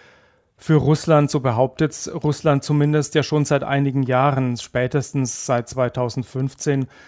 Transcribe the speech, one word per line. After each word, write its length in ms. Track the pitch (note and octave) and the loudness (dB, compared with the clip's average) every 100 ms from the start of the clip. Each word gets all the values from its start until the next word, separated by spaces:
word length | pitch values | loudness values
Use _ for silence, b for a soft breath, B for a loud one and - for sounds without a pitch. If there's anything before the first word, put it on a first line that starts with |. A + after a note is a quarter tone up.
| b b b b b _ | b b b b b _
für 120 | - D#3 | 2 2
Russland, 560 | B2+ D#3 - D3+ C#3+ | 4 0 4 4 4
so 80 | D3 | 0
behauptet's 680 | B2+ A2+ C3 - D#3 - - | 0 0 0 0 -2 -2 -10
Russland 560 | E3 D3+ C#3 D#3+ C#3+ | -4 -4 -2 0 0
zumindest 520 | - D3 D3 D3+ C#3+ D#3 | 2 2 2 2 0 -2
ja 80 | |
schon 220 | C3+ D3+ C#3+ | 0 0 2
seit 180 | C#3+ | 0
einigen 400 | C3 C#3 C#3 C3 | 0 0 0 0
Jahren, 540 | B2 B2+ C#3+ C3 B2+ A#2 | 0 2 2 2 -2 -4
spätestens 880 | - B2 B2 D3 B2+ C#3+ B2+ - - | -6 -4 -2 -2 -4 -4 -4 -4 -2
seit 200 | A#2+ A2+ | -2 -2
zweitausendfünfzehn, 1200 | B2+ B2 B2+ B2 C3 A#2 C3 C3+ - - C#3 B2+ B | -2 -2 -2 -4 -4 -8 -6 -6 -6 -4 -2 -4 B